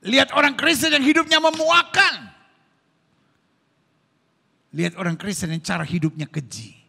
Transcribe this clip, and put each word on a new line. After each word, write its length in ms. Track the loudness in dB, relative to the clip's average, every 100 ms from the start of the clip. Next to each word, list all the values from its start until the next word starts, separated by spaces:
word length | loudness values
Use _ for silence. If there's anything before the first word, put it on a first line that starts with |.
| 0
Lihat 320 | 2 2 2
orang 160 | 0
Kristen 400 | 0 0 0 2
yang 80 | 2
hidupnya 400 | 4 2 4 2
memuakan. 880 | 2 0 2 2 2 2 2 0 -12 -20 _ _ _ _ _ _ _ _ _ _ _ _ _ _ _ _ _ _ _ _ _ _ _ -6
Lihat 160 | -6 -4
orang 160 | -6 -6
Kristen 400 | -6 -8 -6 -6
yang 60 | -6
cara 160 | -6
hidupnya 480 | -4 -4 -4 -6 -10
keji. 560 | -10 -12 -16 -18 -20